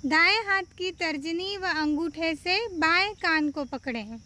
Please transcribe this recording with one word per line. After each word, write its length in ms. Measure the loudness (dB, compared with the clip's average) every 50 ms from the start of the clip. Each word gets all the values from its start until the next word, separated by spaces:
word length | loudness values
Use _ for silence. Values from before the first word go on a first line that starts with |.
| 0
दाएं 380 | 2 4 4 6 4 4 2 2
हाथ 160 | 0 0 0 -2 -4 -10 -6
की 120 | -6 -6
तर्जनी 640 | -4 -2 -4 -2 -2 -4 -4 -4 -4 -4 -4 -4 -6
व 100 | -4 -2
अंगूठे 680 | -2 0 0 0 0 0 0 -2 -4 -4 -2 -2 -2 -2
से 240 | -2 0 0 0 0 0 -2 -2 0
बाएं 340 | 2 4 4 4 2 0 -2
कान 360 | -2 0 2 2 2 2 0
को 140 | -2 -4 -6
पकड़ें। 540 | -4 -6 -8 -6 -4 -6 -6 -6 -8 -12 -14 -16